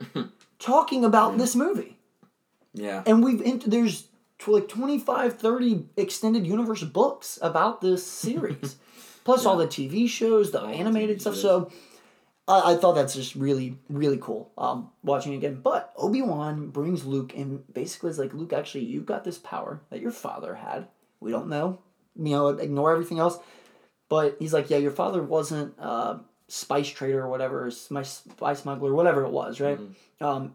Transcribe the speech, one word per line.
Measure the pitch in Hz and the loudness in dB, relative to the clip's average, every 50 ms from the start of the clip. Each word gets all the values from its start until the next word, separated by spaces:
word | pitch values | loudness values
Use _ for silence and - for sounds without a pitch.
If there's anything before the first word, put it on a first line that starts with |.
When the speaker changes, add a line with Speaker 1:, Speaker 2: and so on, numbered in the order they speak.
| - - - | -12 -8 -8
Speaker 1:
<laughs> | 139 - - - _ - _ _ _ | -8 -8 -8 -12 _ -20 _ _ _
Speaker 2:
talking | - - 262 311 320 - 269 262 240 | 0 4 4 4 4 4 2 2 4
about | 220 208 214 220 220 196 | 6 6 6 6 4 2
Speaker 1:
Yeah. | |
Speaker 2:
this | 220 254 240 - | 2 0 2 2
movie. | 240 285 359 403 - - - - _ _ _ _ _ _ _ _ _ _ _ _ _ _ _ - | 2 2 0 0 -2 -6 -10 -16 _ _ _ _ _ _ _ _ _ _ _ _ _ _ _ -12
Speaker 1:
Yeah. | 104 104 104 - - - | -8 -6 -6 -6 0 4
Speaker 2:
And | 226 220 226 240 | 6 6 8 6
we've, | 269 247 208 | 4 2 0
int-, | - 240 262 247 - 214 | 0 -2 -2 -2 0 0
there's | 214 240 233 214 160 - - _ _ _ _ _ _ | 2 4 2 2 0 -4 -10 _ _ _ _ _ _
tw-, | - - 208 | -6 2 4
like, | 214 202 - | 4 4 4
twenty-five, | - - 220 262 277 294 254 - - 240 - 262 240 - - | 0 -4 -4 -2 -2 -2 -2 -2 -2 0 0 0 -2 -2 0
thirty | - 220 240 254 247 240 214 170 151 - _ | 0 0 2 2 2 2 2 0 -2 -4 _
extended | - 202 202 - - - 220 226 233 180 | -2 -2 -2 -2 -2 0 2 2 2 2
universe | 160 202 220 240 220 220 - 165 | 0 0 0 0 -2 -2 -4 -6
books | 151 - 180 247 277 - - - - - - | 0 2 4 4 4 2 -4 -10 -14 -8 -4
about | - 160 156 160 180 220 226 - | -2 0 2 2 2 2 2 0
this | 180 185 185 180 - | 2 2 2 2 -2
series. | - - - - 220 254 330 226 - 147 - - 135 - - | -8 -10 -6 -4 -4 -2 -2 -4 -4 -6 -6 -8 -10 -10 -14
Speaker 1:
<laughs> | _ _ - - - - - - - | _ _ -20 -20 -20 -20 -20 -4 2
Speaker 2:
Plus | - 254 247 240 | 4 4 4 6
all | 208 190 170 | 4 4 4
Speaker 1:
Yeah. | 160 | 2
Speaker 2:
the | 160 | 0
T | - - 139 | -2 -4 -6
V | 135 160 214 240 | -2 0 0 0
shows, | 233 - - 233 226 226 214 202 - | 0 0 0 2 4 6 4 4 4
the | - 117 | 0 -2
Speaker 1:
All | 104 | -4
the | 107 113 | -4 -4
Speaker 2:
animated | 156 185 220 226 214 214 214 214 190 | -2 0 0 2 2 2 0 -2 -2
Speaker 1:
T | |
V | |
Speaker 2:
stuff. | - 208 202 | -4 -4 -2
Speaker 1:
shows. | 190 | 2
Speaker 2:
So | 196 196 180 185 180 - - - - - - - _ _ _ _ _ _ _ _ _ | 4 4 4 4 2 -2 -10 -18 -20 -20 -20 -20 _ _ _ _ _ _ _ _ _
I, | - 190 190 160 175 170 | 4 4 6 6 6 6
I | |
thought | 170 190 180 170 | 6 6 6 6
that's | 151 135 135 - | 4 2 0 -2
just | 135 123 - - | -6 -8 -8 -6
really, | 135 135 143 139 131 127 127 131 - _ - | -2 0 0 2 0 0 -4 -8 -12 _ -8
really | 147 143 151 143 139 123 | -4 0 0 0 0 0
cool, | - - 107 107 - - _ | -2 -6 -8 -8 -8 -12 _
um, | - - 123 127 123 - - _ _ - | -4 -4 -4 -4 -4 -8 -12 _ _ -2
watching | - 139 139 - 147 139 | 0 0 0 -2 -4 -6
again. | 139 - 143 135 131 - | -4 -4 -6 -6 -2 -2
But | 262 - - - - - | 0 0 0 -4 -8 -6
Obi-Wan | - - 202 208 262 269 220 160 147 151 151 151 151 147 151 | -4 -2 0 0 0 0 -2 -2 -2 -4 -4 -6 -6 -8 -6
brings | 135 143 147 170 180 160 135 | -6 -4 -4 -2 -4 -4 -4
Luke | 135 135 139 123 127 - | -4 -4 -4 -4 -6 -8
in, | - 139 135 135 139 - - - | -10 -8 -8 -8 -10 -12 -10 -8
basically | 127 123 - - - - 170 | -8 -8 -8 -8 -6 -6 -6
is | 156 151 | -4 -4
like, | 135 135 - | -6 -6 -6
"Luke, | 151 165 170 - | -10 -6 -4 -4
actually, | - - - - 139 117 | -4 -4 -6 -8 -8 -8
you've | - - 147 - | -6 -6 -6 -6
got | - - - - | -6 -6 -6 -6
this | 185 170 - | -10 -10 -12
power | - - - - - - 147 151 - _ | -12 -12 -10 -10 -8 -10 -12 -14 -14 _
that | - - | -12 -8
your | - 233 | -8 -8
father | 233 - - - - - - 85 - | -8 -8 -10 -10 -10 -10 -10 -10 -12
had. | - - - - - - - _ _ _ _ _ _ | -10 -10 -10 -10 -10 -10 -14 _ _ _ _ _ _
We | - 110 | -8 -6
don't | 117 156 - 165 | -6 -6 -4 -4
know. | 151 147 160 185 185 - _ _ _ _ _ _ _ | -4 -2 -2 -4 -4 -8 _ _ _ _ _ _ _
You | - 160 151 | -4 -2 0
know, | 143 143 143 143 | 2 4 4 2
ignore | 139 143 165 147 143 139 147 156 | 2 0 -4 -2 0 2 4 4
everything | 165 160 170 170 165 160 | 4 2 0 -2 0 0
else." | 165 175 170 - - - - - - _ _ _ _ _ _ _ _ | 2 2 0 -2 -10 -20 -20 -20 -20 _ _ _ _ _ _ _ _
But | - 156 156 151 143 143 - | 0 2 2 2 2 0 -2
he's | 160 156 156 | -2 0 0
like, | 151 139 - | 0 2 2
"Yeah, | 156 | 2
your | 143 143 143 | 2 2 2
father | 139 - 180 196 196 175 151 | 0 0 0 0 0 -2 -2
wasn't | 143 160 160 151 143 156 151 147 - - - | 0 0 0 0 -2 -4 -6 -6 -8 -10 -10
a | 156 - 120 117 113 110 107 - - _ _ _ _ | -8 -6 -4 -2 -2 -4 -6 -8 -12 _ _ _ _
spice | - - - - - 143 143 143 - | -14 -12 -12 -6 -2 -2 -2 -2 -4
trader | - - 139 135 135 135 131 | -6 -6 -2 -2 0 -2 -2
or | 127 | -2
whatever, | 127 131 131 131 139 135 123 | -4 -2 -2 -4 -4 -4 -6
or | |
s-, | 120 120 - - - | -6 -8 -10 -12 -10
my | 143 139 135 | -8 -8 -8
spy | 135 - - - - - - - 143 143 | -8 -12 -16 -18 -20 -12 -4 -4 -2 -2
smuggler, | 139 - 143 139 123 139 139 135 | -2 -6 -8 -6 -4 -2 0 2
whatever | 156 175 175 - 139 135 | 4 4 4 4 4 0
it | 123 | 0
was, | - 147 - 104 120 120 | -2 -4 -4 -4 -4 -2
right? | 143 143 143 - | -2 -2 -2 -4
Speaker 1:
Mm-hmm. | 104 98 95 - _ _ _ _ 147 | -8 -14 -18 -20 _ _ _ _ -4
Speaker 2:
Um, | 147 139 135 135 - | -2 -2 -2 -6 -10